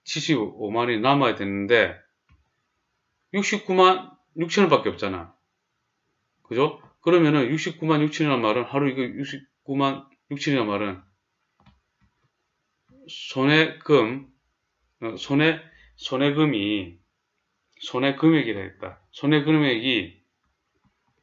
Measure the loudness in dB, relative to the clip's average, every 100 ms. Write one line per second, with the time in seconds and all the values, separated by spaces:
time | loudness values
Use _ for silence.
0 | -12 -6 -2 -2 -2 -6 -6 -2 -2 0
1 | 2 2 2 -2 -4 -4 2 2 2 -2
2 | _ _ _ _ _ _ _ _ _ _
3 | _ _ _ -4 -2 -2 0 6 6 6
4 | -2 _ _ -6 -2 2 4 4 0 -6
5 | -6 -6 -10 _ _ _ _ _ _ _
6 | _ _ _ _ -8 -2 -2 -4 -20 _
7 | 2 4 6 4 2 -2 -4 -6 0 2
8 | 0 0 0 0 0 0 -2 -2 -2 -2
9 | -6 -6 -10 -12 -18 _ -8 -2 -2 -2
10 | -12 _ -14 -8 -2 0 0 -2 -4 -8
11 | -14 _ _ _ _ _ _ _ _ _
12 | _ _ _ _ _ _ _ _ _ _
13 | -20 -16 -10 -2 2 4 2 -2 2 2
14 | 2 -4 -14 _ _ _ _ _ _ -14
15 | -12 -10 -2 2 2 0 -8 _ -20 -16
16 | -8 -2 0 2 0 0 -2 -4 -6 -16
17 | _ _ _ _ _ _ _ -20 -10 -4
18 | -2 2 4 4 0 -6 -10 -14 -16 -16
19 | _ -6 0 2 2 2 2 0 -2 -2
20 | -4 -12 _ _ _ _ _ _ _ _
21 | _ _